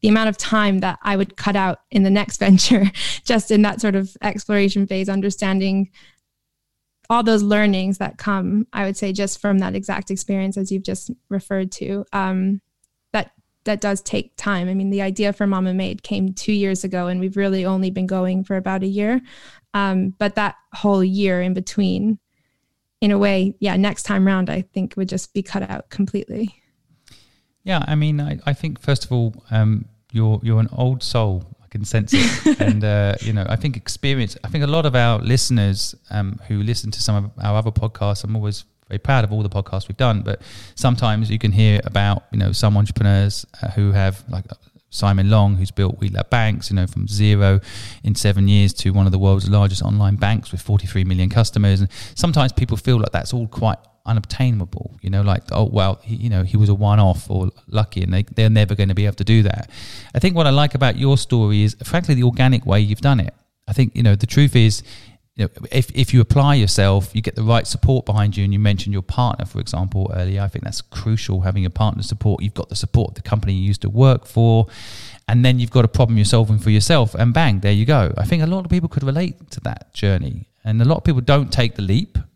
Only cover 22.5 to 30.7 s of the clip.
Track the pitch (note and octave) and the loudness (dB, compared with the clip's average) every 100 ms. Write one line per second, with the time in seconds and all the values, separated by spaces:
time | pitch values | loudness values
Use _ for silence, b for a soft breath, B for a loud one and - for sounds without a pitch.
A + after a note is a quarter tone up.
22.5 | _ _ _ _ _ G#3 G3+ G3+ G3 F#3+ | _ _ _ _ _ 0 2 2 0 -2
23.5 | - G3+ F#3 G3+ - - G3+ F#3+ F#3+ F#3 | -2 -4 0 -2 -4 -4 0 2 0 -2
24.5 | - F#3+ - F#3 - F#3+ F#3 - - F#3+ | -4 -6 -6 -8 -6 -6 -6 -8 -10 -8
25.5 | G3 F#3+ G3 - - G3 G3+ - - G#3+ | -8 -8 -10 -14 -6 -4 -4 -8 -8 -8
26.5 | _ _ _ _ _ _ b b b b | _ _ _ _ _ _ b b b b
27.5 | _ - F3+ - D3+ D3+ D3 D3 D3 - | _ -4 -4 0 0 0 -2 -4 -6 -4
28.5 | C#3 D#3+ C#3+ - C3+ - B2+ A#2 G#2+ _ | -4 -6 -8 -2 -2 -2 -2 -2 -4 _
29.5 | A2 A2 G#2+ A2 _ _ A2+ A2 G#2+ A#2 | 0 2 0 -4 _ _ -2 0 0 0
30.5 | A2 A2+ | 0 0